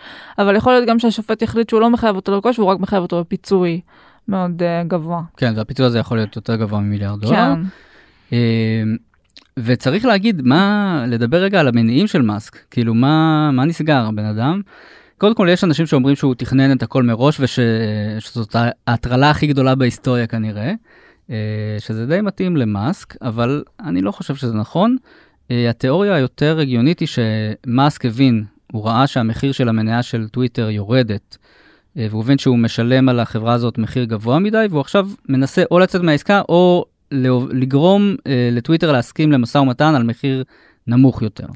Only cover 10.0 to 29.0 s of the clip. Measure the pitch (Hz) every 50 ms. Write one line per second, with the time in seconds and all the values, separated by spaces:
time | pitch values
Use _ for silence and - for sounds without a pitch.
10 | 226 254 220 190 190 233 208 156 127 123 135 170 196 196 208 208 202 196 175 147
11 | 117 123 120 113 117 117 147 175 185 196 202 185 151 131 117 120 113 113 120 143
12 | 202 214 - 170 123 107 104 107 - - - - - _ - 123 117 113 110 117
13 | 127 139 156 156 160 160 156 151 151 151 135 123 131 156 135 - 151 160 147 131
14 | 113 110 110 107 107 107 107 107 113 143 175 202 196 - - - - - - -
15 | _ _ _ _ - 208 226 - 196 170 180 175 - 180 147 143 165 147 160 139
16 | 127 139 143 - - 139 127 - 123 - 127 135 135 139 135 127 143 - - 135
17 | 123 120 117 107 127 147 156 - 135 123 - - 123 117 113 110 113 107 107 107
18 | 104 107 110 110 - - - 120 110 - - 117 117 120 - - _ - 120 -
19 | - 123 123 127 139 151 151 - 160 147 139 135 131 131 131 135 131 120 - -
20 | - 143 123 120 117 110 - 113 110 110 101 104 107 143 214 226 - _ _ _
21 | - _ _ _ _ - 135 110 107 107 107 107 107 107 107 104 - - 113 110
22 | 117 127 160 196 214 202 - - 196 180 175 147 120 107 104 98 104 139 196 -
23 | - - - - - 131 110 117 120 120 139 147 - - _ - 220 151 117 -
24 | 185 208 196 - - - 139 139 135 120 113 107 107 - - 165 196 233 254 254
25 | - _ - - _ _ _ _ _ - 123 120 120 117 113 - - 131 139 180
26 | 202 202 190 151 131 123 - - 147 151 160 160 151 135 123 117 117 151 175 -
27 | 165 147 - 131 117 110 110 110 107 107 110 - - 127 117 131 139 151 147 -
28 | - 123 110 120 135 131 117 110 104 101 - _ _ _ - 110 107 110 113 117